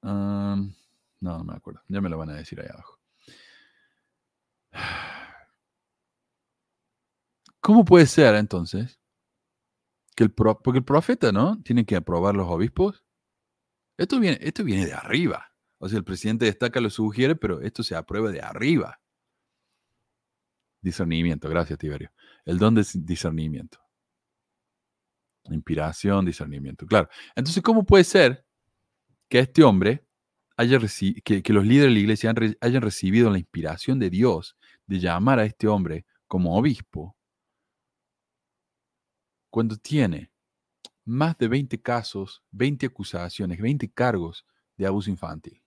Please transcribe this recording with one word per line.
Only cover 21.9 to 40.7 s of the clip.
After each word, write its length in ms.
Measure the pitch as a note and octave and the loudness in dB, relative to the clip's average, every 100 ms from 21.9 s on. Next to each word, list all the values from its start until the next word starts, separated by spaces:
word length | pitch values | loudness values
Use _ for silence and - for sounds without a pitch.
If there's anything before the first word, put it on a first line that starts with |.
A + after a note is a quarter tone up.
| C#2+ - _ _ _ - | -10 -14 _ _ _ -6
El 100 | F2 | 0
don 160 | G#2+ | 2
de 60 | A2+ | 2
dis-, 240 | G2 F#2+ | 0 -4
discernimiento. 760 | E2 F2 F2 D#2+ D#2 D2+ E2 _ _ _ _ _ _ _ _ _ _ _ _ _ _ _ _ _ - | -6 -6 -4 -4 -6 -8 -14 _ _ _ _ _ _ _ _ _ _ _ _ _ _ _ _ _ -10
Inspiración, 720 | D#2 - D#2 D#2 E2 G2+ G2 | -10 -6 -4 -4 -4 -2 0
discernimiento, 640 | F#2 D#2+ D2+ C#2+ C2+ C#2 D2+ | -2 -6 -10 -12 -14 -14 0
claro. 240 | G#2+ D#2+ - - | 2 2 -8 -14
Entonces, 280 | - C3+ E3 | -6 -4 -2
¿cómo 220 | F#3+ A3+ | 2 2
puede 200 | G3 G3 | 6 6
ser 420 | F3 G3 C#3+ B2+ _ _ _ _ _ _ _ _ _ | 8 6 4 2 _ _ _ _ _ _ _ _ _
que 120 | A#2+ | 2
este 240 | C3 - | 2 8
hombre 420 | D3 G2 F#2+ C3+ _ _ _ _ _ - | 8 8 2 0 _ _ _ _ _ -2
haya 220 | A#2+ C3 | 2 2
reci-, 440 | A2 - F#2+ - | 0 -4 -4 -4
que, 200 | - G2+ | -2 -2
que 100 | F#2+ | 2
los 140 | G#2+ G2+ | 2 6
líderes 240 | C3+ C#3+ | 6 6
de 40 | |
la 60 | A2 | 4
iglesia 300 | G2+ G#2+ A2+ | 2 0 -2
han 60 | A2+ | 0
re-, 200 | A2+ G#2+ | -2 -2
hayan 200 | A#2+ B2+ | -2 0
recibido 480 | A2 - F#2 G#2 A#2 | -2 -4 0 4 4
la 100 | G2 | 2
inspiración 600 | E2+ - D#2 D#2+ - C3 | -4 -8 -8 -8 -4 -2
de 100 | G2+ | -2
Dios 480 | F2+ B2 E2+ - _ _ _ _ | 0 0 0 -6 _ _ _ _
de 120 | G2 | -4
llamar 420 | F2+ E2+ A2+ C3 | -2 0 2 2
a 40 | |
este 240 | G#2+ - G#2+ | 0 -2 0
hombre 380 | G#2 F2 D#2+ - _ _ | 0 -2 -6 -12 _ _
como 300 | F#2+ F2 F2+ | -4 0 0
obispo 580 | C#3 B2 - - E2 - _ _ _ _ _ _ _ _ _ _ _ _ _ _ _ _ _ _ _ _ _ _ _ | 0 -2 -8 -16 -16 -18 _ _ _ _ _ _ _ _ _ _ _ _ _ _ _ _ _ _ _ _ _ _ _
cuando 260 | A2+ A2+ G#2+ | -4 -4 -6
tiene 560 | - D3+ A2+ D#2 - _ _ _ _ | -4 -2 0 -2 -12 _ _ _ _